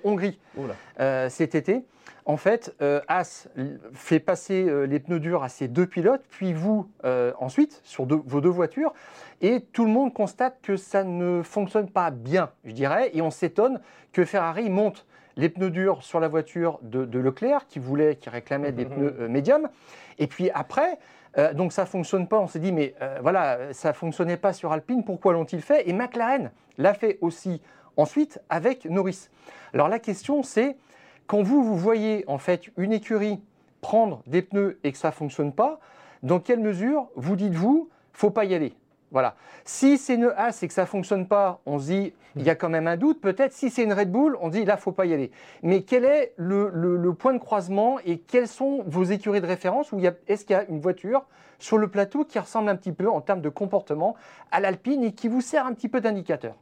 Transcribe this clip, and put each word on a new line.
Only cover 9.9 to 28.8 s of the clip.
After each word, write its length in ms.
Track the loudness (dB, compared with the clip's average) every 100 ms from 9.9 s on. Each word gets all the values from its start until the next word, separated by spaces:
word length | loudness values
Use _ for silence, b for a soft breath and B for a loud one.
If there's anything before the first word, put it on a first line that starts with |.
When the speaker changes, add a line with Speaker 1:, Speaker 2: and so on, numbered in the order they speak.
Speaker 1:
monde 220 | 4 2
constate 460 | 0 -4 0 -2 -2
que 160 | -4 -4
ça 260 | 0 -2
ne 380 | 0 -2 0 -2
fonctionne 460 | -2 -4 -2 -2 0
pas 220 | 0 -2
bien, 400 | -4 -2 0 0 _
je 80 | -14
dirais, 380 | -2 0 2 0
et 80 | 0
on 80 | -2
s'étonne 520 | -2 -2 2 2 2 B B B
que 100 | 0
Ferrari 460 | 0 0 -2 -2 -2
monte 360 | 2 0 -2 _ b b -2
les 140 | -2
pneus 200 | 0 -4
durs 340 | 0 0 -2
sur 180 | -2 -2
la 80 | 0
voiture 500 | -2 -4 -4 -4 -4
de, 220 | -6 -4
de 160 | -4 0
Leclerc, 480 | -2 0 0 0 -2
qui 120 | -10
voulait, 360 | -4 2 2 2
qui 140 | -6
réclamait 420 | -12 -6 -4 -4
des 140 | -4 -6
Speaker 2:
Mhm. 60 |
Speaker 1:
pneus, 240 | -2 -2 -2
euh, 80 | -2
médiums. 400 | 0 2 2 2 B B B B B
Et 100 | -6
puis 220 | -2 -2
après, 460 | -2 -4 0 0 -2 B B B 2
euh, 160 | 2
donc 180 | 2 -2
ça 140 | -2 -2
fonctionne 420 | -4 -2 -2 0
pas, 120 | 0
on 80 | 0
s'est 120 | -4
dit, 140 | -2
mais, 220 | 0 -2 -4
euh, 180 | -10 -2
voilà, 500 | 0 2 2 -2 -6
ça 200 | -4 -4
fonctionnait 420 | -2 -6 -4 -2 0
pas 160 | -2
sur 200 | -2 -4
Alpine, 320 | -4 -2 -2 -2
pourquoi 260 | 0 2
l'ont-ils 300 | 2 0 -6
fait ? 260 | 2 2 2
Et 60 |
McLaren 580 | -2 -2 -2 0 0 -2 b b 0
l'a 160 | 2
fait 240 | 2 0 0
aussi 400 | -4 -4 -6 -8 b b b 0
ensuite 440 | 0 2 -2 -4 -6
avec 360 | 0 0 -2